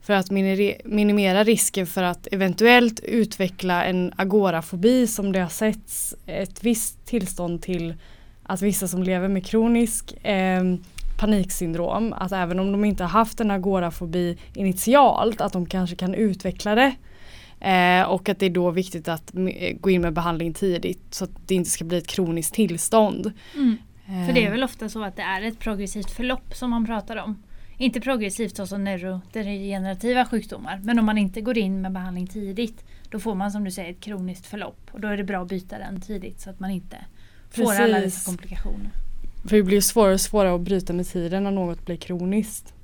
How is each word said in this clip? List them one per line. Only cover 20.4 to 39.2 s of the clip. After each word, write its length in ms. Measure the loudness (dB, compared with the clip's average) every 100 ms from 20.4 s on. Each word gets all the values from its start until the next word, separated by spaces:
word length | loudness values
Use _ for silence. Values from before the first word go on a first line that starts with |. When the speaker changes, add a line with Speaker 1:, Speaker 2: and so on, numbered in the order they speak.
| -2
Speaker 1:
tidigt 600 | 0 0 0 -2 -6 -10
så 100 | -8
att 240 | -8 -10 0
det 80 | 0
inte 140 | 0
ska 160 | -4 -2
bli 120 | -4
ett 100 | -2
kroniskt 460 | -2 0 0 -2
tillstånd. 800 | 0 0 0 2 4 4 0 -6 -8 -14 0
Speaker 2:
Mm. 220 | 2 2 -6 -20 -12
För 280 | -6 2
det 80 | 2
är 40 | 2
Speaker 1:
Eh. 60 |
Speaker 2:
väl 120 | 0
ofta 260 | -4 -4 -10
så 140 | -8
att 120 | -8 -8
det 60 |
är 200 | -4 -4
ett 180 | -4 -6
progressivt 520 | -4 -4 -4 -6 -6
förlopp 440 | -4 -4 -4 -6 -8
som 140 | -2
man 160 | -2 -2
pratar 300 | -4 -6 -10
om. 260 | -8 -10 -12 -16 -14 -2
Inte 240 | -2 0
progressivt 540 | -2 -2 -2 -4 -6 -6
så 120 | -8
som 160 | -4
neurodegenerativa 1400 | -4 -4 -6 -8 -8 -8 -6 -6 -6 -4 -4 -4 0 2 2
sjukdomar, 540 | 0 -4 -12 -10 -8
men 160 | 0 2
om 60 | 4
man 120 | 2
inte 240 | 0 -2
går 160 | -2 0
in 240 | 0 -2
med 100 | -4
behandling 360 | -6 -6 -6 -8
tidigt, 560 | -8 -8 -4 -6 -6 -20 -20 -12
då 100 | -8
får 160 | -4 -2
man, 160 | -2
som 120 | -2
du 80 | -6
säger, 200 | -6 -10
ett 80 | -12
kroniskt 460 | -12 -8 -8 -10 -12
förlopp. 440 | -12 -12 -12 -18
Och 80 | -8
då 60 | -4
är 100 | -4
det 60 |
bra 180 | -2 -4
att 60 | -4
byta 300 | -6 -8 -12
den 240 | -10 -10
tidigt 380 | -8 -8 -10 -12
så 80 | -14
att 100 | -10
man 100 | -6
inte 280 | -6 -8 -14 -16 -18 -20 -20 -12
får 120 | 0 2
alla 140 | 4 4
dessa 140 | 4
Speaker 1:
Precis. 240 | 2 -4 -6
Speaker 2:
komplikationer. 640 | -8 -8 -6 -2 -2 -2 -2 -2 -4